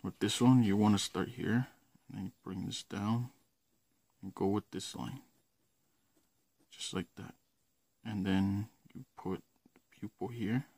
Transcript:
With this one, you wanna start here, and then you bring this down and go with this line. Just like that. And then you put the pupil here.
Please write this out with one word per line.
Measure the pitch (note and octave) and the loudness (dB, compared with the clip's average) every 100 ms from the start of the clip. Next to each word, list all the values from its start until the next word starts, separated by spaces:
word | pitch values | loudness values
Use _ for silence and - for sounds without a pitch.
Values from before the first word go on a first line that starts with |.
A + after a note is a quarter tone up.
With | F#2+ - | -8 -2
this | G#2 - | -2 4
one, | B2 B2+ | 6 8
you | A2 G2+ | 6 6
wanna | G#2+ G2+ | 6 4
start | - F#2 - | 2 -4 -4
here, | - - A#2 B2+ _ _ _ - | -4 0 0 0 _ _ _ -14
and | G2+ | -10
then | F#2 | -10
you | _ | _
bring | - F#2+ F#2+ | -10 -8 -6
this | - | -8
down | - F#2 G#2 A#2 B2 _ _ _ _ _ _ _ _ _ | -8 -4 0 0 -2 _ _ _ _ _ _ _ _ _
and | F#2+ | -16
go | - F#2+ | -2 0
with | G2+ - | 0 -2
this | F#2+ - | -10 -10
line. | - B2+ C3 - _ _ _ _ _ _ _ _ _ _ _ _ _ _ | -8 -8 -10 -18 _ _ _ _ _ _ _ _ _ _ _ _ _ _
Just | - - | -12 -6
like | F#2 F2 - | -6 -8 -12
that. | - - _ _ _ _ _ _ | -16 -18 _ _ _ _ _ _
And | A#2 G#2 | -6 -4
then | F#2+ F#2+ G2 G2+ G#2+ _ _ | 2 2 2 0 -4 _ _
you | - C3 - | -18 -18 -12
put | F#2 F#2 _ _ _ | -8 -8 _ _ _
the | _ _ _ | _ _ _
pupil | G#2 _ G2 | -14 _ -8
here. | A#2+ G#2 B2 - | -4 -2 -2 -4